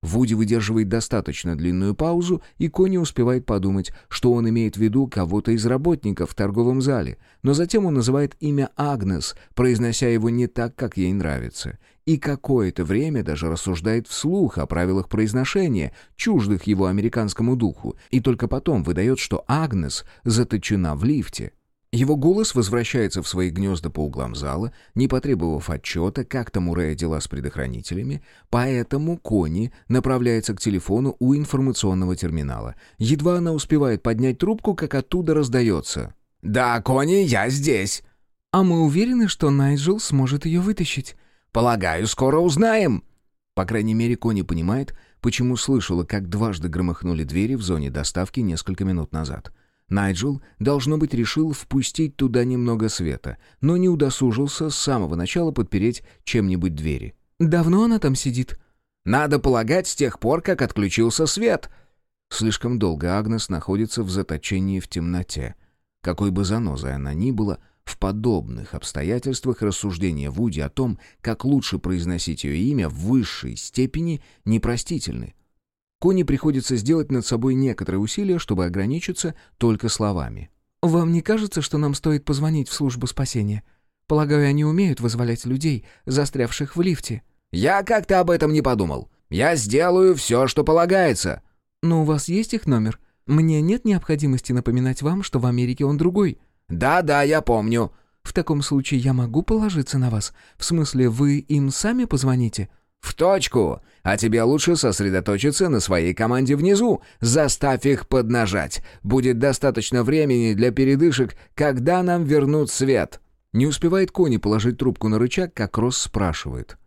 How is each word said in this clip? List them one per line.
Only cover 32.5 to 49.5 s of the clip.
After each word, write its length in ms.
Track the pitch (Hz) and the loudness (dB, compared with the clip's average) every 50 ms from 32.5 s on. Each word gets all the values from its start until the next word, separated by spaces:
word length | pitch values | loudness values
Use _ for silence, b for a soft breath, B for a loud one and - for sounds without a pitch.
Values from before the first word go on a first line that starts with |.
| 64 55 55 60 - b b b b b | -6 -8 -8 -10 -12 b b b b b
Едва 400 | 110 110 151 147 147 175 180 180 | 0 0 0 2 2 0 2 2
она 140 | 170 170 | 0 0
успевает 520 | 160 147 - - 156 151 143 131 110 98 - | -2 -2 0 0 2 2 2 2 0 0 0
поднять 340 | 120 113 110 123 131 127 - | -2 0 2 2 0 2 0
трубку, 380 | 175 185 220 220 - 214 190 | 0 0 0 0 0 -2 -2
как 180 | - 165 143 - | -2 -4 -4 -2
оттуда 400 | 135 131 _ - 180 175 156 156 | -4 -2 _ -2 -2 0 2 2
раздается: 800 | 151 147 123 117 127 123 113 95 76 - - - - 58 - - _ _ _ _ _ | 2 0 2 2 2 4 4 2 0 -2 -6 -8 -8 -8 -10 -12 _ _ _ _ _
«Да, 380 | - - 104 127 127 120 120 117 | -6 -2 0 0 2 2 0 0
Кони, 440 | 95 - 131 131 139 160 185 202 196 | 0 0 2 2 2 4 4 4 4
я 240 | 156 120 98 101 120 | 4 2 2 2 0
здесь!» 560 | 131 143 139 160 131 98 95 98 - - - - _ _ _ _ _ _ _ _ | -2 0 0 2 2 2 0 -2 -6 -8 -10 -18 _ _ _ _ _ _ _ _
«А 100 | - 185 | 2 4
мы 200 | 190 185 170 165 | 4 4 4 4
уверены, 440 | 165 151 143 175 220 247 254 247 226 | 4 4 4 2 2 2 2 2 2
что 240 | 190 - - - 147 | 0 0 0 2 2
Найджел 480 | 139 139 139 139 143 139 143 170 196 214 | 4 4 4 2 2 2 2 0 0 0
сможет 480 | - - 147 135 131 127 143 143 - | -2 0 2 2 2 2 0 -2 -2
ее 140 | 165 160 175 | 0 0 0
вытащить?» 560 | 180 202 214 - 175 - - 135 131 - - - _ _ _ _ _ _ | 0 0 0 -2 -2 -4 -4 -6 -8 -10 -16 -20 _ _ _ _ _ _
«Полагаю, 560 | _ 113 117 120 117 107 95 87 80 85 104 | _ 2 2 2 2 2 0 -2 -2 -2 -2
скоро 320 | 110 - - 131 131 139 160 | -4 -2 0 2 2 4 4
узнаем!» 640 | 175 180 139 147 220 226 220 220 202 151 110 - - - _ _ _ _ _ _ _ _ _ | 4 2 4 4 4 4 4 4 2 2 0 -2 -4 -10 _ _ _ _ _ _ _ _ _
По 80 | - 95 | -6 -4
крайней 300 | 87 110 110 104 110 110 | -2 -2 -2 0 0 0
мере, 200 | 113 117 120 120 | 0 2 0 0
Кони 280 | - - 117 110 101 | 0 0 -2 0 0
понимает, 520 | 87 - 87 82 82 90 107 131 139 - b b b b b b | -2 -2 -4 -2 0 0 -2 -2 -4 -6 b b b b b b
почему 360 | - 120 - - 123 123 123 | -4 -4 -2 0 -2 -2 -2
слышала, 480 | 117 - - 135 123 98 - 92 85 87 | -2 -2 0 0 0 0 0 -2 -2 -2
как 240 | - - 104 95 87 | -2 -4 -6 -4 -4
дважды 400 | 85 104 113 113 98 80 76 87 | -2 -2 -2 -2 -2 -4 -6 -6
громыхнули 560 | 78 87 92 87 82 - 87 90 85 80 78 | -4 -2 -2 -2 -2 -4 -4 -4 -2 -2 -4
двери 320 | 65 73 90 101 113 135 | -2 -2 -2 0 0 -2
в 60 | 123 | -4
зоне 280 | 101 90 90 78 71 69 | -2 -2 -2 -2 -2 -4
доставки 480 | 64 71 71 - - 90 92 - - 131 | -6 -4 -6 -4 -4 -4 -6 -4 -4 -4
несколько 460 | 117 98 82 80 - - 95 - 98 | -2 -2 -2 -4 -6 -6 -6 -4 -2
минут 280 | 95 92 87 76 - | -2 -2 -2 -4 -4
назад. 400 | - 78 80 67 - - - - | -6 -6 -6 -6 -8 -12 -14 -18